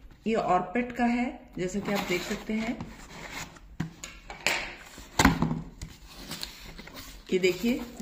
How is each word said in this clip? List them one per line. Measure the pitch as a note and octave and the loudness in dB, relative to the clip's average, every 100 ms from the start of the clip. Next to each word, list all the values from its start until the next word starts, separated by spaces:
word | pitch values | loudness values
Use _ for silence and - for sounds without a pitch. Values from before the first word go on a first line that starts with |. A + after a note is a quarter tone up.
| - - G3 | -20 -4 2
ये | |
Orpet | F#3 - F#3 F#3 B3 A#3+ | 4 6 4 4 0 0
का | - | 4
है, | A#3+ B3 C4 - - - | 4 4 2 -2 -8 -2
जैसा | F3+ G3+ | 0 0
कि | G#3 | 0
आप | G3+ F#3+ | 0 2
देख | F3+ | 0
सकते | - G#3 - | 0 -4 -2
हैं। | A3 A3 D4 - - - - - - - - - - - - - - - - - - - - - - - - - - - - - - - - - - - - - - - - - - - - - | 0 0 -2 -6 -10 -14 -12 -10 -8 -10 -14 -12 -6 -6 -8 -14 -14 -14 -2 2 2 -2 -10 -14 -16 -4 6 6 6 2 0 -6 -12 -12 -14 -18 -14 -10 -8 -8 -10 -14 -14 -14 -14 -14 -12 0
ये | F#3 | 4
देखिए, | F3+ F3 A#3 C4 - - | 4 4 2 2 -2 0